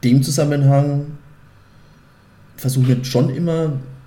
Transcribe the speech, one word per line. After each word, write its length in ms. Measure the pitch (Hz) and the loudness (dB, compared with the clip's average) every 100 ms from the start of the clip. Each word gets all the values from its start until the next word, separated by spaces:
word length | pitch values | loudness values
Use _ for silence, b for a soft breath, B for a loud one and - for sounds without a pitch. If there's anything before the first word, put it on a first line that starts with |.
dem 200 | 127 131 | 4 2
Zusammenhang 840 | 131 143 147 143 135 139 143 143 147 - - - - - _ - - - _ _ _ _ - - | 2 -2 0 2 4 4 2 -2 -6 -14 -18 -20 -20 -20 _ -20 -20 -20 _ _ _ _ -20 -6
versuche 360 | 131 131 127 | -4 0 2
ich 60 | 123 | 0
mir 80 | - | 0
schon 240 | 120 - | 0 0
immer 340 | - 170 160 160 | -2 -2 -2 -2
ein 140 | 135 - - | -4 -10 -20